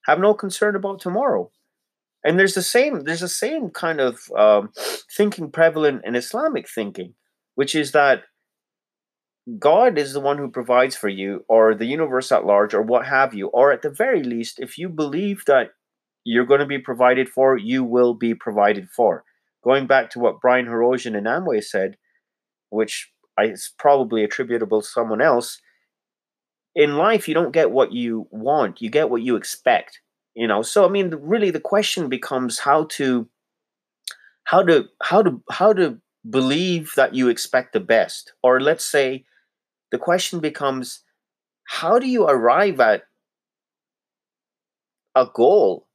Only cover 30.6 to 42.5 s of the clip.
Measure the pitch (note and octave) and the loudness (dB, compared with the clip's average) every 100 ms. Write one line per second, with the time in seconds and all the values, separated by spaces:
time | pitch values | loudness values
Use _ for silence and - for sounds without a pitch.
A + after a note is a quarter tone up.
30.6 | A2+ G#3 F#3 G3 F#3 D#3 D3 A#3 G3 D#3+ | 0 2 2 2 -4 -6 -4 0 0 -2
31.6 | - G3+ G3+ - D3 B2 - C3+ B2+ - | -2 -2 0 -4 -4 -6 -4 -4 -4 -4
32.6 | C#3+ D3+ D#3 - C3+ B2 A2+ _ _ _ | 2 2 0 -4 0 0 -4 _ _ _
33.6 | _ _ _ _ - - _ _ - E3+ | _ _ _ _ -18 -18 _ _ 0 2
34.6 | F#3 D3+ - _ - F#3 F#3+ B2 - - | 4 2 2 _ 2 2 2 -2 -12 0
35.6 | G3+ F#3+ E3 A2+ _ _ A2+ C3 C3 D3 | 2 4 0 -4 _ _ -4 -2 0 0
36.6 | F#3 E3+ D#3 - C3+ B2+ B2 A#2 - B2+ | -2 -4 -2 0 0 2 0 0 -2 -4
37.6 | B2+ G#2+ F#2 A2+ F2+ - - _ B2+ B2+ | -2 -6 2 2 2 -6 -18 _ 2 2
38.6 | C#3 D#3+ - D3 C3+ C3 _ _ _ _ | 2 -2 -2 0 0 -4 _ _ _ _
39.6 | _ _ _ B2 - F3 - F3 D3+ D3 | _ _ _ -6 -2 -2 -2 -4 -6 -4
40.6 | C#3 C3 B2 - _ _ _ _ _ _ | -4 -4 -10 -16 _ _ _ _ _ _
41.6 | - - E3 A#3 C4 B3 E3 C3 A#2 | -14 -6 0 0 2 0 2 2 2